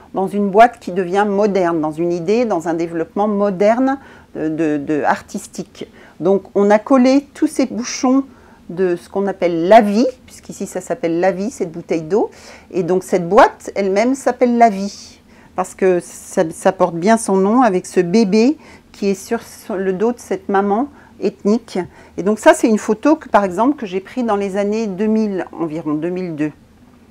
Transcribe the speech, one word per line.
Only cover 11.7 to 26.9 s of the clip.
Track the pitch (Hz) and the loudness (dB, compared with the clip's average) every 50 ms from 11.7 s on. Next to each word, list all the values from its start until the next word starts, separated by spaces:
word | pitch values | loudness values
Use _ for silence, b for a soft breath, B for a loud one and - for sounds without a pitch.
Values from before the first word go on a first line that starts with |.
| 160 | -8
bouteille | 175 160 - 190 165 160 | -12 -6 -4 -4 -4 -2
d'eau. | 156 185 226 381 466 B B B B B B B B | -2 0 0 0 -2 B B B B B B B B
Et | - 175 180 | -6 -4 -2
donc | 160 185 185 - | 0 0 -2 0
cette | - - 180 170 | -2 -2 -2 0
boîte | 170 190 240 339 427 - - - - - | 2 4 4 4 4 2 -6 -14 -8 -6
elle-même | 202 202 190 190 202 226 247 269 | -4 -2 0 0 0 2 0 0
s'appelle | 269 - 269 254 - 262 247 240 | 0 -2 -4 0 0 0 0 4
La | 233 233 226 | 4 4 4
Vie, | 196 190 196 202 - - - - - - _ b b b b b b | 4 0 -6 -8 -10 -14 -20 -20 -20 -20 _ b b b b b b
parce | - 190 - - | -8 -8 -8 -4
que | - 190 185 180 175 | 0 2 2 2 0
ça, | 175 - - - - - - 196 180 160 | -2 -6 -16 -20 -20 -6 -2 -2 -2 -2
ça | 165 - - 196 | -4 0 0 0
porte | 185 - 180 170 170 | 2 2 0 0 0
bien | 170 165 214 226 | -2 2 2 2
son | 220 - - 190 | 2 2 0 0
nom | 190 190 202 220 254 262 | 2 2 2 4 4 4
avec | 220 185 185 180 | 2 2 0 -4
ce | - - 190 | -2 0 0
bébé | 180 170 180 226 233 190 190 220 226 262 311 B B B B B B _ - | 0 2 2 2 2 4 4 4 4 2 2 B B B B B B _ -12
qui | - 208 | -4 -2
est | 196 196 | -2 -2
sur | 196 - - 233 226 - - - - - - 220 | -4 -4 -6 -6 -6 -6 -12 -20 -20 -12 -8 -6
le | 185 196 185 | -4 -2 -4
dos | 190 175 208 233 240 | -2 0 -2 -2 -2
de | - | -4
cette | - - 202 185 - | -6 -8 -8 -6 -4
maman | - 202 196 202 202 196 220 285 285 B B B B B - | -2 -2 0 0 0 0 0 -2 -4 B B B B B -6
ethnique. | - 208 208 - - 202 214 240 - - - 190 170 B B B B B B | -6 -6 -6 -2 0 0 0 0 -2 -6 -8 -8 -8 B B B B B B
Et | - 175 | -4 -2
donc | 196 214 214 | -2 -2 2
ça, | - 311 330 | 4 4 4
c'est | 330 - 247 | 4 2 2
une | 214 | 2
photo | 202 - - 214 214 - 285 311 | 0 0 -2 -4 0 2 2 2
que, | 311 - | 2 0
par | - - 208 202 | 0 2 2 2
exemple, | 190 175 180 226 269 294 | 2 0 0 0 0 0
que | - 240 | -2 -8
j'ai | 185 180 190 | -8 -8 -8
prise | 190 - - 254 240 | -8 -8 -6 -6 -2
dans | 226 208 | -2 -2
les | 202 202 196 185 | -2 -2 -4 -4
années | 208 202 202 214 220 226 | -2 -2 -2 -2 -2 -4
deux | 208 185 175 220 | -4 -4 -2 0
mille, | 214 220 220 220 208 196 180 - - | 0 2 0 0 -2 -4 -6 -8 -8
environ | - - 165 160 151 165 160 151 151 | -8 -8 -6 -6 -6 -6 -6 -4 -4
deux | 156 151 175 | -4 -4 -4
mille | 180 180 185 175 160 | -6 -6 -6 -8 -6
deux. | 143 151 151 147 - - _ _ _ - - | -4 -6 -6 -6 -12 -20 _ _ _ -20 -20